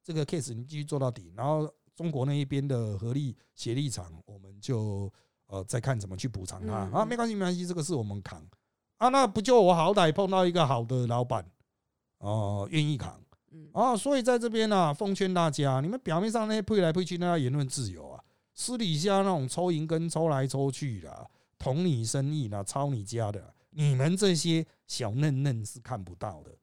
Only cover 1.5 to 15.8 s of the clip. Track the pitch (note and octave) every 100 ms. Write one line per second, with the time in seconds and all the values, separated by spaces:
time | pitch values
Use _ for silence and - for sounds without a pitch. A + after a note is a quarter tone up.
1.5 | D#3 D3+ _ _ - E3+ D3+ C3+ C#3+ C#3
2.5 | C#3+ C#3 B2 A2 G2 A#2 C3 C#3 - _
3.5 | - A#2+ B2 D3 G#2 F2 E2 - G2+ G2
4.5 | G2 G#2+ A#2 G#2+ G2 G2 _ _ _ _
5.5 | G2 F#2 B2 C3 A#2+ G2 F#2 A#2+ G#2+ F#2
6.5 | - G#2+ G#2+ F#2+ C#3 A3 A#3+ A#3 G#3 F3+
7.5 | F3 F3+ F3 D3+ D3+ G#2+ G2+ F2+ E2+ D#2+
8.5 | _ _ _ _ _ A#3+ C4+ B3 A3 G#3
9.5 | B3 F#3 E3+ D#3+ G#3 E3 D#3 F#3+ F#3+ F#3
10.5 | F3 C#3 B2 A#2 B2+ A#2+ A#2+ B2 A2+ F2+
11.5 | _ _ _ _ _ _ _ G#2 G#2+ G2+
12.5 | G2+ G#2 D#3 D3+ C#3+ - - - _ _
13.5 | D#3+ D#3 E3 B3 A3+ C4+ C#4 A#3+ B3 A#3
14.5 | A3 A3 G3+ E3 C#3+ G3+ G3 F#3+ F#3 E3
15.5 | C#3+ C#3 C3